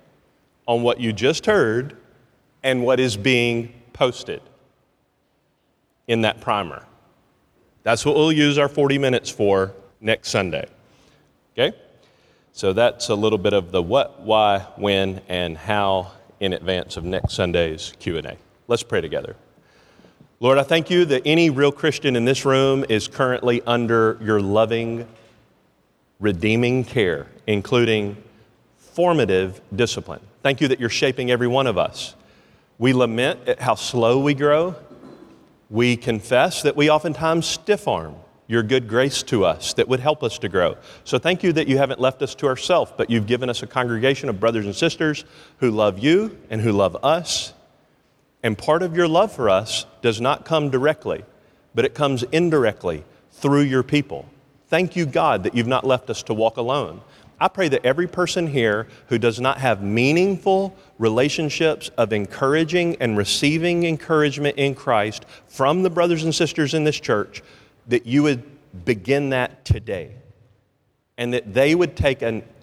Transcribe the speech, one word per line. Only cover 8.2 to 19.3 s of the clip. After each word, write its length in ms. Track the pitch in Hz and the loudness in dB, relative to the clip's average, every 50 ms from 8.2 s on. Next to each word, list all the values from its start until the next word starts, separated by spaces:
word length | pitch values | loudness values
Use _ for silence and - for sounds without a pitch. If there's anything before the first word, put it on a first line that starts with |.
| 151 160 | 2 2
use 260 | 160 151 147 143 139 | 4 2 2 2 2
our 120 | 147 143 143 | 2 0 0
forty 280 | 143 156 143 135 139 | 2 0 2 2 2
minutes 320 | 139 139 131 127 117 - - | 2 2 2 0 0 -2 -4
for 440 | - - 107 101 98 95 95 95 - - - - _ - | -4 -2 2 2 2 2 0 -2 -6 -14 -20 -20 _ -8
next 300 | 110 107 - - - - | -2 -2 -2 -2 -2 -4
Sunday. 400 | - 107 95 87 76 67 - - - _ _ _ _ _ _ _ _ _ _ _ _ _ _ _ | -2 -2 -2 -2 -4 -6 -8 -10 -16 _ _ _ _ _ _ _ _ _ _ _ _ _ _ _
Okay? 260 | - 117 127 180 220 - - _ _ _ _ _ _ _ _ _ _ _ _ _ - | -4 -2 -2 -2 -2 -6 -20 _ _ _ _ _ _ _ _ _ _ _ _ _ -10
So 180 | - 107 95 | -4 -2 0
that's 380 | 92 110 117 123 - - - - | 2 2 2 2 2 -2 -4 -4
a 40 | 107 | -2
little 240 | 101 107 107 110 | 0 0 0 0
bit 140 | 98 92 104 | 0 0 2
of 220 | 101 98 87 85 92 | 0 0 0 -2 -2
the 100 | 90 85 | -2 -2
what, 380 | 85 113 139 - - - - | 0 0 0 0 -2 -6 -10
why, 380 | 87 107 110 107 107 104 101 98 95 - - | -4 0 2 2 2 2 2 0 -4 -8 -10
when, 420 | 98 101 101 98 95 98 98 95 95 - | -4 -2 0 0 0 0 -2 -4 -8 -10
and 300 | - 90 90 90 82 80 | -8 -6 -4 -4 -6 -6
how 560 | 76 - 104 104 104 101 98 95 92 90 92 - - - _ - - | -8 -6 -4 -2 0 0 0 0 -2 -4 -6 -12 -20 -20 _ -12 -6
in 140 | 101 95 90 | -4 -4 -4
advance 420 | - 82 92 92 90 - - - | -4 -4 -4 -4 -4 -4 -8 -10
of 80 | 92 82 | -10 -8
next 300 | 90 95 90 - - - | -6 -4 -4 -4 -4 -2
Sunday's 580 | - 95 87 85 85 85 80 78 76 - - - - | -2 -2 0 0 0 0 -2 -4 -8 -12 -14 -14 -10
Q 200 | - - 85 78 | -8 -6 -6 -6
and 60 | 73 | -8
A. 120 | 69 - - _ _ _ _ _ - | -10 -14 -16 _ _ _ _ _ -4
Let's 140 | 117 113 - | -4 -4 -2
pray 180 | - 117 95 | -2 -4 -2
together. 340 | 82 78 80 71 69 65 | -2 -2 -6 -6 -8 -8